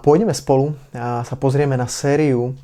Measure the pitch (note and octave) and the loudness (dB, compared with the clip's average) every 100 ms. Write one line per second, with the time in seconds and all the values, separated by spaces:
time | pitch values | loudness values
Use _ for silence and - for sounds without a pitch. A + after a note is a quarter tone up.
0 | C#3+ D#3 A3 - - C3+ D3 C#3+ - B2 | 4 4 2 -2 0 0 0 -6 -12 -10
1 | A#2+ A#2+ A#2+ C3 C#3 C#3 C#3+ B2+ B2 - | -6 -6 -6 -2 0 2 0 0 -4 -4
2 | C#3+ D3 D3+ B2 B2 C3+ | 0 2 2 0 -2 -6